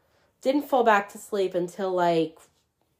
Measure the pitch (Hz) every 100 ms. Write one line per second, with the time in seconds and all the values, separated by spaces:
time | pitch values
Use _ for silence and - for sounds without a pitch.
0 | _ _ _ _ 254 277 277 262 226 202
1 | 202 - - 208 185 185 175 - 190 180
2 | 175 170 160 - - _ _ _ _ _